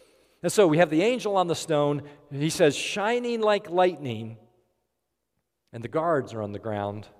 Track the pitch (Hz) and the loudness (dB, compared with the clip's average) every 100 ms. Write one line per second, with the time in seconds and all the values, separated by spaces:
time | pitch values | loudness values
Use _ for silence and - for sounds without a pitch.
0 | _ _ _ _ 175 - 185 151 170 156 | _ _ _ _ -2 4 6 6 4 4
1 | 214 247 208 196 175 156 - 147 147 147 | 2 0 0 0 0 -2 -2 0 2 0
2 | 143 - - 139 156 165 156 131 - 208 | -6 -18 -12 -4 -2 2 2 2 -4 -4
3 | 208 240 240 233 214 208 208 175 185 151 | -2 -2 -2 0 2 0 0 2 2 0
4 | 139 110 113 113 _ _ _ _ _ _ | -8 -8 -10 -16 _ _ _ _ _ _
5 | _ _ _ _ _ _ _ 117 113 156 | _ _ _ _ _ _ _ -14 -6 -2
6 | 170 151 - 110 104 101 110 104 101 104 | 0 0 0 -6 -8 -8 -6 -4 -4 -8
7 | 101 | -14